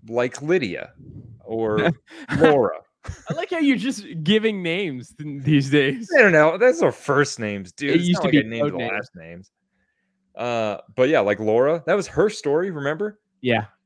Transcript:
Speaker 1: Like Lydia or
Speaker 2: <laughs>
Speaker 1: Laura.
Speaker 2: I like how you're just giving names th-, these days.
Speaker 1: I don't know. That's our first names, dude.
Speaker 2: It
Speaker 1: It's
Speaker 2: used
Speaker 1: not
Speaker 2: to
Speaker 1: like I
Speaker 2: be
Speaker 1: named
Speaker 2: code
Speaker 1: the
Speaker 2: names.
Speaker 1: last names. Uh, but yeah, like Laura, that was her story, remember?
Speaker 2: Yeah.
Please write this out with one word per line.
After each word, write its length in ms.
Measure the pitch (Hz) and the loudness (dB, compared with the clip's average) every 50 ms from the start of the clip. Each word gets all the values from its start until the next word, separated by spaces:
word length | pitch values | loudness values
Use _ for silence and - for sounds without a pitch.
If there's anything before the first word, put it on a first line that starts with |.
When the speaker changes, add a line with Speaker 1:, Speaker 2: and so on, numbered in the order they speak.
| _ 113 | _ -4
Speaker 1:
Like 320 | 113 120 123 127 - - 139 | -2 -2 -2 -2 -2 -8 -2
Lydia 520 | 151 180 185 139 95 85 65 - - _ _ - - - - - - - - _ | 0 0 0 0 -2 -6 -8 -10 -14 _ _ -20 -20 -20 -20 -20 -20 -20 -20 _
or 320 | - 113 113 113 107 107 107 - 170 165 - _ _ | -8 -6 -4 -2 0 0 2 2 0 0 -2 _ _
Speaker 2:
<laughs> 200 | - 339 294 - | -20 -20 -10 -6
Speaker 1:
Laura. 500 | - - 160 160 147 139 117 92 78 82 - _ _ _ _ - - - - - | 0 4 6 6 6 6 4 2 0 -6 -14 _ _ _ _ -14 -14 -12 -10 -8
Speaker 2:
I 60 | - | -6
like 160 | 320 359 - | -6 -6 -4
how 80 | 370 330 | -2 0
you're 180 | 311 285 269 | 2 2 2
just 280 | 202 190 269 262 208 202 - 143 165 151 | 2 0 -4 -6 -6 -10 -12 -12 -6 0
giving 380 | 156 208 214 214 220 208 196 180 | 2 2 2 2 0 -2 -2 -4
names 520 | 170 165 185 208 170 135 127 120 - - _ | -4 -4 -4 -4 -6 -6 -8 -12 -16 -16 _
th-, 240 | 151 151 143 143 135 | -12 -10 -10 -6 0
these 260 | 147 156 139 135 135 | 4 4 4 4 4
days. 380 | 139 147 135 139 143 247 226 - 339 294 | 2 2 4 2 0 -4 -8 -8 2 4
Speaker 1:
I 40 | 233 | 4
don't 100 | 202 170 | 6 6
know. 260 | 156 151 156 165 190 | 6 4 4 4 4
That's 240 | 220 254 254 330 285 | 2 2 4 4 0
our 100 | 147 120 | 0 0
first 460 | - - - 143 139 143 135 - - | -2 -4 -2 0 0 0 0 -2 -8
names, 340 | 113 104 104 101 95 87 - | -8 -6 -6 -8 -10 -14 -12
dude. 180 | - 143 143 | -8 -4 0
Speaker 2:
It 100 | 151 170 | 0 0
Speaker 1:
It's 80 | 175 180 | 2 2
Speaker 2:
used 100 | 180 185 | 0 0
Speaker 1:
not 40 | 160 | 0
Speaker 2:
to 60 | 139 | 0
Speaker 1:
like 80 | 120 | 0
I 60 | 95 110 | 0 -2
Speaker 2:
be 60 | 110 | -2
Speaker 1:
named 140 | 113 117 147 | -4 -4 -4
Speaker 2:
code 100 | 147 - | -4 -4
Speaker 1:
the 40 | - | -6
Speaker 2:
names. 140 | 120 113 101 | -8 -6 -6
Speaker 1:
last 180 | 104 101 - _ | -8 -10 -12 _
names. 360 | 90 80 82 85 87 95 _ _ _ _ _ _ _ _ _ _ _ _ _ _ _ _ _ _ | -20 -18 -18 -18 -20 -20 _ _ _ _ _ _ _ _ _ _ _ _ _ _ _ _ _ _
Uh, 440 | - 117 120 120 117 110 107 101 - - _ - | -10 -6 -4 -4 -2 -2 -2 -4 -6 -10 _ 0
but 120 | - 127 139 | 0 2 4
yeah, 120 | 156 139 | 4 2
like 200 | 104 101 104 98 | 4 2 0 0
Laura, 420 | 110 107 110 117 127 143 165 170 - | 0 0 2 4 4 2 0 -2 -2
that 80 | - 185 | -2 -2
was 120 | 208 190 - | -2 -2 -4
her 220 | - 143 180 220 | 0 2 2 2
story, 400 | 208 - - 147 143 156 180 202 | 0 -4 -2 0 0 0 0 -2
remember? 500 | 175 151 139 139 156 160 208 208 208 _ _ _ _ _ - | -6 -4 -4 -4 -4 -4 -6 -8 -8 _ _ _ _ _ -2
Speaker 2:
Yeah. 240 | 123 117 110 104 - _ _ _ | 0 0 0 -2 -6 _ _ _